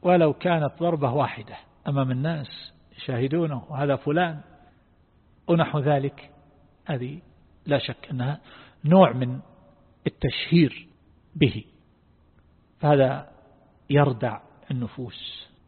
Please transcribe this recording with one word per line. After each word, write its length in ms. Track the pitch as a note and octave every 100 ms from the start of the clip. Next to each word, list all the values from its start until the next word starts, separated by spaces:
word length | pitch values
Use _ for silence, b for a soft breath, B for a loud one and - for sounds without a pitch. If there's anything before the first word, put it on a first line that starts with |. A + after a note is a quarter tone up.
ولو 320 | F3+ F3+ D#3+
كانت 380 | C3+ F3+ E3 D3 -
ضربة 340 | E3+ E3 C3+
واحدة 420 | B2+ A2+ - G#2+ - - _ -
أمام 240 | C#3 C3
الناس 640 | B2+ D3 E3 C#3 - - _ _ -
يشاهدونه: 640 | - B2 C3 D#3+ E3 C3+ -
"وهذا 260 | C#3+ C#3+ C3+
فلان" 460 | - D3+ F3 D#3 - - - _ _ _ _ _ _ _ -
ونحو 320 | E3+ D#3+ D3+
ذلك، 500 | C#3 C#3+ C#3 - - - _ _ _ _ -
هذه 340 | C#3 B2 D3+ - _ _ _ -
لا 120 | C#3
شك 300 | - B2+ -
أنها 280 | C3 B2 D3 B B B B D3
نوع 280 | F#3 E3+
من 260 | B2+ B2+ B2+ - - _ _ _ _ -
التشهير 800 | - C3+ - - E3+ D3 - - _ _ _ _ E3
به، 280 | D3 G#2 - _ _ _ _ _ _ _ _ _ _ _
فهذا 480 | D3 D3 C3 C3+ - - _ _ _ _ _
يردع 500 | C#3 C#3 A#2 A#2+ A2 - _ -
النفوس. 760 | B2+ A#2+ - B2 - - - - _